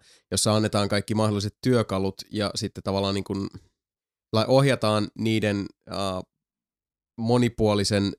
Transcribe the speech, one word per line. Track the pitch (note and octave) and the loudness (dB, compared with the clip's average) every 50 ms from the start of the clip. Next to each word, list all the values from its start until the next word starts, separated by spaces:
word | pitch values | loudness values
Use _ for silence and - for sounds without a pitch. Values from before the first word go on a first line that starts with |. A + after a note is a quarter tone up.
| _ _ _ _ _ _ | _ _ _ _ _ _
jossa | - G2 - A2+ G#2+ | -4 0 2 2 2
annetaan | A2 G#2+ G#2 - G#2 G2+ G2 | 2 2 0 0 0 0 0
kaikki | G#2 G2+ - - G#2+ | -2 -4 -4 -2 -2
mahdolliset | A2 A2 G#2+ G#2 G2+ G2 G#2 - _ - | 0 0 0 0 0 -2 -4 -6 _ 0
työkalut | B2+ B2+ A#2 G#2+ - G2+ F#2+ G2 G2 - - - - | 2 2 2 2 0 -2 -2 -2 -4 -6 -8 -12 -10
ja | - G#2 G2+ G2 - | -6 -4 -4 -4 -4
sitten | G#2 G#2+ F#2+ - F#2+ - | -6 -6 -6 -8 -8 -6
tavallaan | G2+ G2 G2 G2 G2 G2 | -4 -2 0 0 0 -2
niinku | G2 F#2+ - G2 G2 G2 - - F#2+ - _ _ _ _ _ _ _ _ _ _ _ _ _ - | -2 -4 -4 -6 -6 -6 -8 -10 -14 -20 _ _ _ _ _ _ _ _ _ _ _ _ _ -2
la-, | A2 A2 | -2 2
ohjataan | - B2+ C3+ C#3 C#3 B2 - - G#2+ G#2+ G#2+ G#2 - - - | 4 4 4 4 4 2 2 2 0 2 0 0 -2 -4 -4
niiden, | A2 A2+ A2 A2 G#2 G#2 G2+ G2+ F#2+ - - _ _ - | -2 0 0 2 2 0 0 -2 -4 -6 -10 _ _ -10
äh, | F#2 F#2 G2 G2 F#2 F#2 - - _ _ _ _ _ _ _ _ _ _ _ _ _ _ _ _ _ - | -8 -6 -6 -6 -6 -6 -10 -12 _ _ _ _ _ _ _ _ _ _ _ _ _ _ _ _ _ -6
monipuolisen | A#2 A2+ B2 B2 B2 A#2 - - A2 G#2 G#2 G2+ G2 - G#2+ G2+ G2+ G2 - | 0 2 2 4 4 2 0 2 2 2 2 2 2 2 2 2 2 0 -2